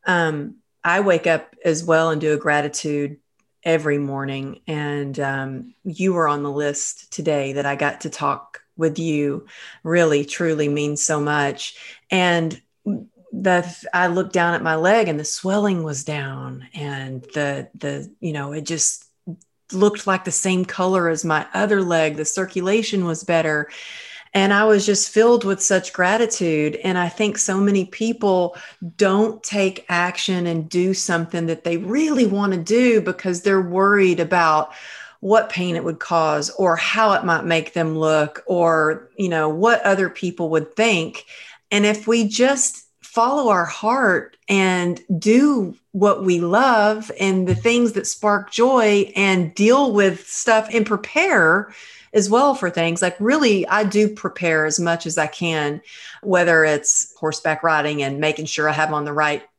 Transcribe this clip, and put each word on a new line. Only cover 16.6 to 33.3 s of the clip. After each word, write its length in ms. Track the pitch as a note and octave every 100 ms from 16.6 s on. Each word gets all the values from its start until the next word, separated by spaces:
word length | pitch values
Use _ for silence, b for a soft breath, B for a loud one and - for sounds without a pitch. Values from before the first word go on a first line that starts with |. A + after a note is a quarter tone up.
| C3
and 480 | - D3 C#3 C3+ C3 B2+
the, 340 | D3+ C#3+ C#3 C#3
the, 360 | - D3 C#3+ C#3 _
you 120 | E3+
know, 200 | D3+ C#3
it 100 | D3+
just 420 | D3 D#3+ - - _ _ - E3 _ _ _
looked 360 | F#3 G#3 G#3 -
like 180 | F#3
the 80 | F#3
same 320 | - F#3+ F#3
color 440 | F#3 - F#3 F#3+ E3+
as 140 | D#3
my 220 | E3+ D#3 -
other 280 | F#3+ G3+ G#3
leg. 340 | F3+ E3 D#3 D3
The 80 |
circulation 800 | D#3 - F#3 F#3+ F#3 G#3+ G#3+ G3+
was 180 | F3 D#3+
better. 480 | - E3 D#3+ D3+ D3 B B B B B B
And 200 | G3 G3
I 120 | G3+
was 220 | G#3+ G#3 G#3
just 240 | G3 -
filled 340 | G#3+ A3+ A#3+
with 160 | G3 F#3+
such 320 | - F#3+ F#3
gratitude. 840 | - F3+ A3 A3+ - F3 D#3 D3+ -
And 120 | F#3+ F3+
I 100 | F3
think 280 | - G#3 -
so 220 | - F#3+
many 260 | G3+ G3 F#3
people 720 | - A3+ A3+ G#3 F#3 F3 F3+ B B F3 -
don't 460 | G3+ G3 A3+ A3
take 420 | - G#3 F#3+ F#3+ -
action 580 | F3 F3 F#3 - F#3 F3
and 220 | E3 D#3+
do 260 | F3 F#3
something 520 | F#3 - E3+ E3 F3 E3
that 180 | D#3+
they 140 | E3+ E3+
really 480 | F3+ B3+ D#4 C#4 A3+
want 260 | G3 G3+
to 60 | F#3
do 420 | E3 A3+ B3 A3+
because 420 | F3 F3+ F#3+